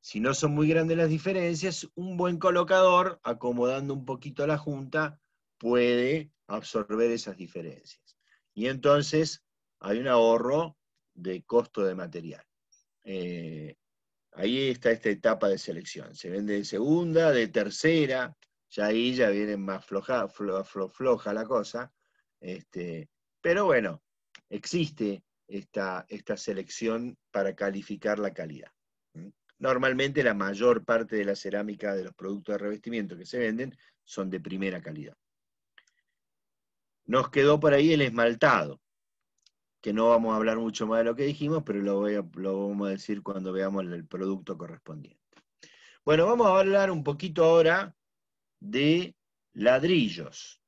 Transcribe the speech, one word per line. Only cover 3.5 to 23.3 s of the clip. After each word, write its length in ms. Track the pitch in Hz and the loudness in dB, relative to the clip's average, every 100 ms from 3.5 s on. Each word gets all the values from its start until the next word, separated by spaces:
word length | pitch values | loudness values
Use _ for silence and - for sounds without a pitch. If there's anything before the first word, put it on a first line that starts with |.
| 120 123 131 139 | 0 0 0 -4
un 100 | 135 | -6
poquito 420 | 131 127 147 135 143 | -6 -10 -10 -4 -2
la 120 | 151 | -2
junta, 640 | 151 139 135 156 151 151 _ _ _ _ | -2 -8 -6 -4 -4 -6 _ _ _ _
puede 760 | 113 123 120 120 123 156 147 _ _ | 0 4 4 2 2 -2 -6 _ _
absorber 640 | 104 - 113 104 107 117 | -10 -6 -6 -4 0 2
esas 260 | 117 104 90 | 0 -6 -12
diferencias. 800 | 87 87 82 - - - _ _ _ _ _ | -14 -12 -14 -16 -20 -20 _ _ _ _ _
Y 140 | - 117 | -6 -4
entonces 760 | 135 139 143 147 156 156 - _ _ _ _ | 0 4 4 4 0 0 -4 _ _ _ _
hay 180 | 95 110 | -4 -4
un 100 | 131 | 2
ahorro 720 | 123 113 117 120 143 165 - _ _ _ | 4 6 4 2 0 -2 -8 _ _ _
de 300 | - 92 90 | -12 -8 -8
costo 420 | - 117 117 - | 0 0 0 -2
de 100 | 95 | -2
material. 480 | 92 87 85 82 73 _ _ _ _ _ _ | -2 -8 -10 -12 -16 _ _ _ _ _ _
Eh, 680 | - 95 90 87 82 78 76 - _ _ _ _ _ | -12 -8 -6 -8 -10 -12 -14 -18 _ _ _ _ _
ahí 360 | - 98 131 135 | -4 -2 0 -2
está 220 | 127 123 | 0 0
esta 200 | 113 110 | 2 0
etapa 380 | 98 117 110 101 | 0 0 2 0
de 100 | 95 | 0
selección. 560 | - 85 - - 78 | -4 -10 -10 -14 -16
Se 160 | - 90 | -14 -10
vende 240 | 95 104 | -6 -4
de 100 | 101 | -4
segunda, 680 | 98 101 131 165 175 160 165 | -4 -4 2 2 2 4 4
de 160 | 131 110 | 4 2
tercera, 880 | 110 104 - 160 165 143 131 123 - _ _ _ | 0 -2 0 2 2 2 -2 -4 -10 _ _ _
ya 160 | - 104 | -4 0
ahí 280 | 110 123 | 2 0
ya 160 | 127 117 | 2 2
viene 260 | 101 104 101 | 2 -2 -4
más 280 | 98 95 | -6 -8
floja, 440 | - 98 98 127 110 | -6 -6 -2 -2 -2
flo-, 360 | - 104 95 | -6 -4 -4
flo-, 260 | 98 98 92 | -6 -8 -8
floja 420 | - 131 117 110 | -4 0 0 0
la 100 | 104 | -6
cosa. 480 | 110 123 101 120 127 _ _ _ _ _ | -2 -4 -4 -8 -12 _ _ _ _ _
Este, 680 | 90 92 - 92 87 82 - _ _ | -14 -14 -14 -12 -10 -10 -14 _ _